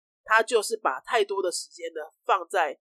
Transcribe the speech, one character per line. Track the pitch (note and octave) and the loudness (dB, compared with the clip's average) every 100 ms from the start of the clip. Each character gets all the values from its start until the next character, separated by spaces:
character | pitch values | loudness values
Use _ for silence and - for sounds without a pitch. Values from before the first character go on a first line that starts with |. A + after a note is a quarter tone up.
| _ _ | _ _
他 | - A3 | 0 2
就 | A3 A#3 | 4 0
是 | G3+ A3+ | 0 -2
把 | D#3 C3 | -2 -2
太 | - B3 | -2 0
多 | G3+ G3 | 0 0
的 | F#3 | -2
时 | - - | -4 -12
间 | - E3 | -14 -12
呢 | D#3+ D3+ _ | -12 -14 _
放 | - G3 E3+ | 0 0 2
在 | F#3+ D3+ - | 0 0 -2